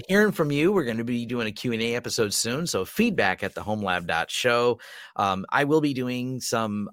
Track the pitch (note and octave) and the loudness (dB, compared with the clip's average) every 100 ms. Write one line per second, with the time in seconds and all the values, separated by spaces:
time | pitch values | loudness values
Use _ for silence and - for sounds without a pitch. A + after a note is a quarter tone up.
0 | - G3 G#3+ - D3+ C#3+ E3 G3+ B2 A2+ | 2 4 4 2 0 2 2 2 0 -2
1 | A#2 A#2+ A#2 B2 A2 A2 B2+ A2+ A#2 A#2 | -2 -2 -2 -2 -4 -4 -4 -2 0 -2
2 | A#2 - G#2 - A2+ C3 E3+ G2+ F#2 - | -2 0 0 0 -2 -2 -2 -2 -2 2
3 | A#3 E3+ G2 F2+ G2 - F#2 G#2+ G2+ F2+ | 2 4 2 0 -4 -6 -4 -2 0 -2
4 | F2 E2 E2 - B2 A#2+ A#2+ A2+ - - | 0 -2 -2 0 2 4 2 0 -6 -18
5 | - - G2 F#2+ - B2+ C#3+ D#3 D3 C3 | -12 -2 0 0 0 0 4 4 2 0
6 | B2 B2 B2+ B2+ - A#2+ A2 G#2 G2+ | -2 -4 -4 -6 -2 -2 0 -2 -4